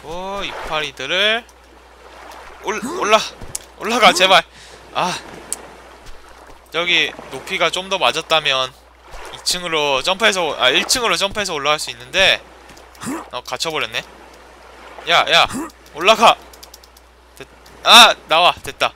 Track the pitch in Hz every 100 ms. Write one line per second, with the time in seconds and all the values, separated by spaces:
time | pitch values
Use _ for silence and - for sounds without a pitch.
0 | 139 170 190 202 180 - - 156 151 135
1 | 131 175 208 226 233 - - - - -
2 | - - - - - - 151 208 226 349
3 | 196 214 - - - - - - 185 233
4 | 214 175 185 185 - - - - - -
5 | 170 165 - - - - - - - -
6 | - - - - - - - 156 175 170
7 | 147 - - 131 - 185 165 180 190 190
8 | 135 131 - 160 151 135 131 127 - _
9 | - - - - - 175 180 160 147 135
10 | 131 190 220 190 165 - 127 156 196 262
11 | 226 170 196 202 202 160 139 151 - 120
12 | 123 165 185 110 - - - - - -
13 | - 311 - 123 - 127 165 156 117 117
14 | - - - - - - - - - -
15 | 143 165 131 165 123 247 320 - - 143
16 | 180 220 220 - - - - - - _
17 | _ _ _ - - - - - - 214
18 | 220 - - 156 170 139 - 135 123